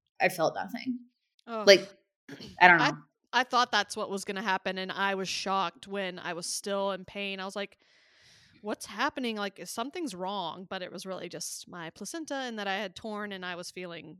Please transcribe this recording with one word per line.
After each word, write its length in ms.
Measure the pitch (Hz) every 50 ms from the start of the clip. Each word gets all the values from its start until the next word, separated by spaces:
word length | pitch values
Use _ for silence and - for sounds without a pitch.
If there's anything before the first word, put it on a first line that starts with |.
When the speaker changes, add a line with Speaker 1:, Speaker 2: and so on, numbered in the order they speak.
| _ _ _ _
Speaker 1:
I 80 | - 185
felt 260 | 185 175 160 143 -
nothing. 460 | 98 92 185 - - - 262 240 247 - - _ _ _ _ _ - _
Speaker 2:
Ugh. 200 | 233 233 220 208
Speaker 1:
Like, 220 | 202 196 185 - - - - _ _ _ _ _ - - - - - - -
I 80 | 175 180
don't 120 | 175 165
Speaker 2:
<clears throat> 0 |
I, 100 | 151 294
Speaker 1:
know. 80 | - 151 - _ _ _ _ _ -
Speaker 2:
I 120 | 240 254
thought 260 | - - 240 247 -
that's 260 | - 208 196 - -
what 140 | 220 202 120
was 140 | 190 196 -
gonna 180 | - 196 190 190
happen, 360 | 202 185 185 - 185 185 190
and 120 | 185 185
I 240 | - 185 196 196 196
was 140 | 190 190 180
shocked 580 | - - - 196 190 190 190 170 - - -
when 320 | 196 196 202 190 180 180 180
I 140 | - 170 170
was 140 | 165 175
still 460 | - - - - 208 196 196 196 196 190
in 120 | 185 190
pain. 340 | - - 202 202 196 196 190
I 60 | 190
was 100 | 196 -
like, 220 | 208 202 - - _ _ _ _ _ _ _ _ _ _ - - - - _ - - -
"What's 240 | 208 226 - -
happening? 500 | - 208 202 247 302 - 285 254 233 220
Like, 240 | 214 202 202 - - 170
something's 480 | 175 - - 240 277 - 359 339 262 196
wrong," 520 | 175 185 185 208 202 175 160 - 175 190 -
but 140 | 196 185 180
it 80 | -
was 140 | - 175 -
really 220 | 190 185 175 - 175
just 400 | 170 - - - - - - -
my 220 | - 175 165 165
placenta 440 | - - 208 - - 339 320 - 285
and 240 | 269 262 247 226 214
that 80 | 202
I 100 | 196 190
had 200 | 196 220 190 175
torn 360 | - - 220 208 208 208 208 196
and 120 | 185 180
I 100 | 180 175
was 140 | 170 180 -
feeling 460 | - 185 180 175 170 160 151 139 160